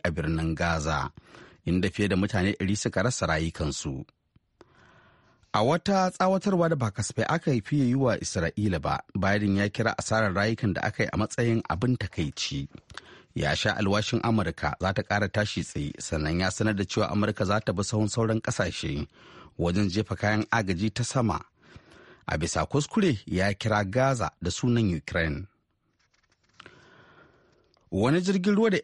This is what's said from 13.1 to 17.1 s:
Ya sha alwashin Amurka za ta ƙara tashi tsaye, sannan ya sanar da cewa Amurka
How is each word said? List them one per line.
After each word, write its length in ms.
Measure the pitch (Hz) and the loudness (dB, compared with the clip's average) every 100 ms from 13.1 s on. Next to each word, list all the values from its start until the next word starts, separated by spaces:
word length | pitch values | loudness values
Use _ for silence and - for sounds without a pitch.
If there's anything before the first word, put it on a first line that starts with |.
| - - | -20 -12
Ya 220 | - 73 80 | -4 -2 0
sha 180 | 107 101 | 0 0
alwashin 420 | 98 101 104 117 | 2 0 0 0
Amurka 540 | 120 110 87 - 76 - | 2 2 0 -2 -4 -2
za 140 | 92 | -2
ta 80 | 90 | -2
ƙara 260 | - 104 104 | 0 0 0
tashi 360 | 107 107 - | 0 -2 -2
tsaye, 280 | - - 71 - | -6 -6 -6 -8
sannan 400 | - 80 76 85 | -6 -2 0 0
ya 120 | 92 | 0
sanar 240 | - 110 101 | 0 0 0
da 80 | 98 | -2
cewa 240 | - | -2
Amurka 360 | 101 | 0